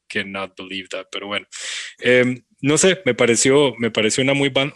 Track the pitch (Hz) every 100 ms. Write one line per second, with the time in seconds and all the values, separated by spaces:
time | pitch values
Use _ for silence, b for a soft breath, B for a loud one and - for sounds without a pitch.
0 | _ 107 98 98 95 - 92 98 92 95
1 | 95 95 101 101 - B B B B B
2 | 123 127 123 127 _ - 135 156 190 175
3 | 127 117 120 113 135 139 143 113 117 113
4 | 110 120 131 139 139 135 139